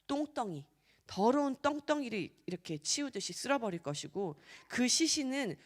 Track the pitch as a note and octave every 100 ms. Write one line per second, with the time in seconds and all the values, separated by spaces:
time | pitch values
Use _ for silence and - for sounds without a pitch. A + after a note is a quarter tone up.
0 | - C#4+ D4 D4 G#3+ D3+ C#3+ _ _ _
1 | - - G#3+ C#4+ C#4+ C4 C#4+ D4 - D4+
2 | B3 A3 D3 - - F3 - D3+ - -
3 | C#4+ G#3 - F3 B3 C#4 A3 E3+ - D3
4 | D3 F#3+ F#3+ D3 - - - - B3 -
5 | D#4+ D#4 C4 C4+ A#3 -